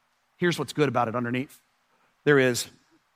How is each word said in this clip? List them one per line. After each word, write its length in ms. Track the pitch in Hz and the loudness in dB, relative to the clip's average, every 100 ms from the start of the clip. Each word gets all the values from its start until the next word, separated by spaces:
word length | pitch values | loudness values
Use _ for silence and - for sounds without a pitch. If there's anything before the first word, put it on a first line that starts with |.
| _ _ _ - | _ _ _ -6
Here's 240 | 175 156 | -4 -4
what's 140 | 135 | -6
good 160 | - 143 | -2 0
about 180 | 123 113 | 0 -2
it 80 | 120 | -4
underneath. 460 | 120 127 139 - _ _ _ _ _ _ 143 | -4 -6 -8 -14 _ _ _ _ _ _ 2
There 120 | 143 | 4
is 300 | 127 120 - _ _ _ _ | 4 0 -6 _ _ _ _